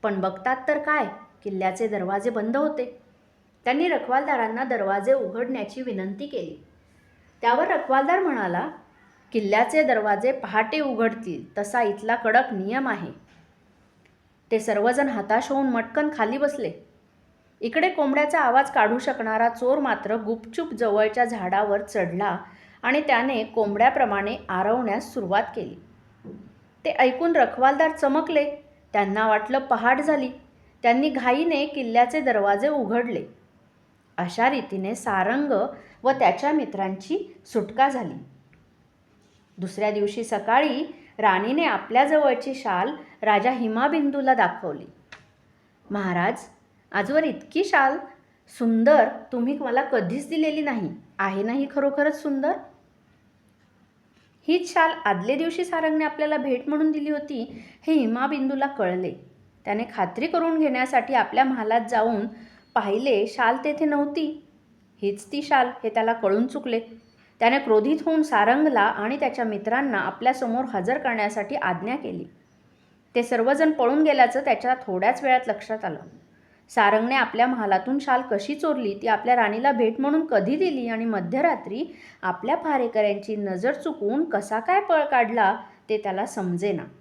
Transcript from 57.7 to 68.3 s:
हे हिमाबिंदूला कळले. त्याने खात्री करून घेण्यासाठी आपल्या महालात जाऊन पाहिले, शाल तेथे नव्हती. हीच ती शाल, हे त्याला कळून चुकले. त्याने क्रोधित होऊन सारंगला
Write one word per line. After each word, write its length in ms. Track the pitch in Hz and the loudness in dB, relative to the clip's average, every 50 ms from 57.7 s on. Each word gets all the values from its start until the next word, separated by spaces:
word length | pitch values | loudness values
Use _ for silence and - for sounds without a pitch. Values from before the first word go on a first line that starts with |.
| - _ - | -20 _ -2
हे 60 | - 320 | 2 2
हिमाबिंदूला 720 | 302 254 220 226 247 262 277 302 285 262 269 277 269 277 | 2 4 2 0 0 0 -2 -2 -2 -2 -2 0 0 -2
कळले. 460 | 269 277 - 208 180 180 185 185 165 - - - - _ _ _ _ _ _ _ | -2 0 -2 -2 0 0 -2 -4 -6 -8 -10 -16 -20 _ _ _ _ _ _ _
त्याने 200 | - 202 214 233 - - | -4 -4 -4 -4 -6 -2
खात्री 320 | - 190 175 - - 262 | -2 -2 -2 -2 -4 -4
करून 340 | 330 339 339 330 330 330 320 | -2 0 0 0 0 2 2
घेण्यासाठी 540 | 311 294 254 247 254 262 269 254 220 - 269 | 2 2 2 0 -2 2 2 0 0 2 0
आपल्या 300 | 240 226 - - 240 262 | 0 0 2 2 2 2
महालात 360 | 262 262 240 220 214 226 240 220 214 | 2 2 -2 0 0 0 0 0 0
जाऊन 360 | 247 226 214 233 233 202 208 226 - - - - - - _ _ _ | 0 0 2 2 0 -2 -4 -6 -8 -14 -20 -20 -20 -20 _ _ _
पाहिले, 520 | 233 202 202 196 220 254 277 240 202 208 | -2 0 0 -2 0 2 2 2 2 2
शाल 300 | 214 - - 247 226 240 269 - | -2 0 0 2 2 2 2 -2
तेथे 200 | 302 294 294 320 | -4 -2 0 0
नव्हती. 600 | 302 294 285 285 294 285 339 311 294 311 - - _ _ _ _ _ _ _ _ _ _ _ - | 0 2 2 0 0 -2 -4 -4 -4 -6 -10 -16 _ _ _ _ _ _ _ _ _ _ _ -4
हीच 300 | 202 202 202 - - - | -4 -4 -4 -10 -10 -8
ती 100 | 285 294 | -8 -2
शाल, 260 | - 302 269 247 247 247 - - | 2 4 4 4 2 0 -6 -6
हे 40 | 226 | -2
त्याला 240 | 214 226 220 226 226 | 0 0 0 0 0
कळून 340 | 226 - 190 196 214 240 | 0 2 2 2 2 0
चुकले. 340 | 254 - 285 - 254 233 226 226 - - - _ _ _ _ _ _ _ _ | 0 -4 -6 -4 -2 -4 -4 -4 -6 -20 -20 _ _ _ _ _ _ _ _
त्याने 180 | 226 233 254 277 | 2 4 4 2
क्रोधित 380 | 269 240 220 214 214 262 311 311 - | 2 4 4 4 4 2 0 0 0
होऊन 180 | 330 320 320 302 | 0 2 2 2
सारंगला 580 | 302 | 2